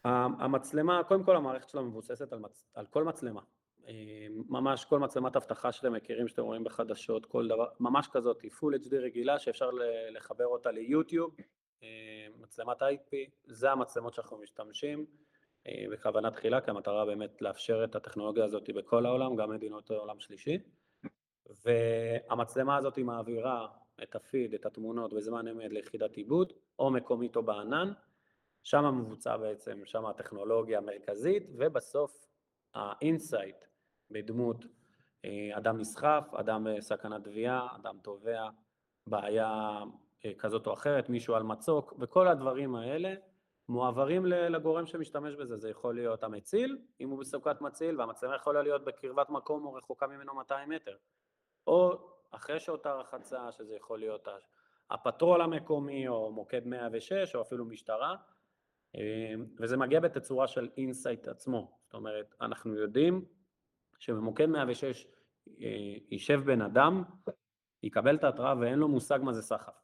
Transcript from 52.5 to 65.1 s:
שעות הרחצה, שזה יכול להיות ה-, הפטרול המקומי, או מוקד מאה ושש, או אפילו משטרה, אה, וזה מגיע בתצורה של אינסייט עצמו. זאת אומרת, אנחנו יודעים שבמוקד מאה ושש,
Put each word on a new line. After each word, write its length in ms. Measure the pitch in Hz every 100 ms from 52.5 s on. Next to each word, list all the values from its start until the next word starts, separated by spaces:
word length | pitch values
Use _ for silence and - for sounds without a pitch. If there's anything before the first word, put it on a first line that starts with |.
| 156
שעות 260 | - 156 147
הרחצה, 680 | 135 123 127 - 131 120
שזה 240 | - 110 107
יכול 220 | - 110
להיות 300 | 110 107 -
ה-, 80 | 98 _ _ _ _ _
הפטרול 520 | - 123 - 170 175
המקומי, 680 | 165 160 165 151 143 139 131
או 240 | 113 110
מוקד 340 | 107 104 123 120
מאה 220 | 123 117
ושש, 420 | 113 - 196 185
או 80 | 120
אפילו 220 | 110 123
משטרה, 520 | 117 107 - 110 147 190 - _ _ _ _ _ _ -
אה, 380 | 107 110 113 110 131 -
וזה 180 | 113 131
מגיע 240 | 131 156
בתצורה 480 | 165 143 - 131 131
של 200 | - 120 -
אינסייט 520 | 131 127 131 113 -
עצמו. 500 | 120 - 117 - _
זאת 100 | _
אומרת, 400 | 110 107 107 104 _
אנחנו 340 | 113 113 113
יודעים 500 | 107 107 117 165 185 180 _ _ _ _ _ _ _
שבמוקד 480 | - 110 113 110 156
מאה 180 | 156 127
ושש, 380 | 123 139 123 -